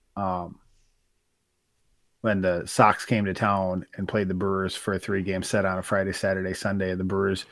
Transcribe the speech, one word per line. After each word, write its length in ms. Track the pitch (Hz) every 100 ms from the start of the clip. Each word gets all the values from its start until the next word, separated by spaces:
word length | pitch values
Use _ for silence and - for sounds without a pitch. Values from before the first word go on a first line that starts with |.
| _ -
um, 420 | 98 90 87 - _ _ _ _ _ _ _ _ _ _ _ _ _ _ _ _
when 200 | 113 101
the 240 | 92 87 85
Sox 400 | - 110 101 -
came 200 | 117 101
to 80 |
town 520 | 92 110 101 95 92 - -
and 120 | 95
played 200 | - 95
the 60 |
Brewers 420 | 92 98 95 95 -
for 180 | -
a 60 | 95
three-game 440 | - 98 92 95
set 200 | 92 107 95
on 120 | 92
a 60 |
Friday, 280 | - 101 95
Saturday, 420 | 90 98 95 92
Sunday. 420 | 92 104 98 95 92
The 80 |
Brewers 420 | 92 98 98 95 -